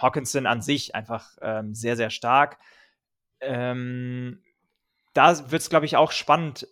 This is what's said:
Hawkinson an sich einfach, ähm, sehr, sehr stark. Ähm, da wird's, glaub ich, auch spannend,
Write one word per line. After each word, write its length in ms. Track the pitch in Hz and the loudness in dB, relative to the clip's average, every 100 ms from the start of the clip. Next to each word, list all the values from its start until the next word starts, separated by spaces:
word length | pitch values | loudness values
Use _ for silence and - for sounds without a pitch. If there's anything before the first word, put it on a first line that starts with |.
Hawkinson 440 | 127 147 127 143 123 | 0 0 -4 -2 0
an 140 | 117 | -2
sich 340 | 127 143 - - | 0 -4 -4 -10
einfach, 400 | 110 113 - _ | -8 -10 -12 _
ähm, 320 | - 110 107 | -6 -6 -6
sehr, 240 | 110 113 117 | -6 -4 -2
sehr 140 | 110 | -2
stark. 480 | - 117 131 147 - _ _ _ _ _ _ _ - | -4 2 4 4 -2 _ _ _ _ _ _ _ -12
Ähm, 1040 | 131 123 123 127 123 123 123 123 123 123 _ _ _ _ _ _ _ | -8 -4 -4 -6 -6 -8 -8 -8 -10 -12 _ _ _ _ _ _ _
da 400 | - 147 160 131 | 6 6 6 0
wird's, 180 | 156 - | -4 2
glaub 140 | 160 | 0
ich, 120 | 151 151 | 2 2
auch 140 | 156 | 2
spannend, 560 | - - 156 165 123 - | 2 2 2 2 -8 -10